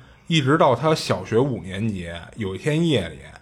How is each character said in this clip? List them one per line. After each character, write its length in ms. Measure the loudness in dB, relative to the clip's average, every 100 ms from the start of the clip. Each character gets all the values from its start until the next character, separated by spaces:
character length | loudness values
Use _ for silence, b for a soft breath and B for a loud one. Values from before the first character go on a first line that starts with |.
| B B B
一 160 | 2
直 160 | 4 4
到 160 | 4
他 200 | 4 2
小 300 | 0 0 -4
学 140 | 0 2
五 240 | 2 -2
年 260 | -6 -6 -4
级， 240 | -4 -8 -12 -12 -8
有 180 | -6
一 40 | -4
天 280 | -2 0 2
夜 220 | 2 -2
里 120 | -10 -18 -20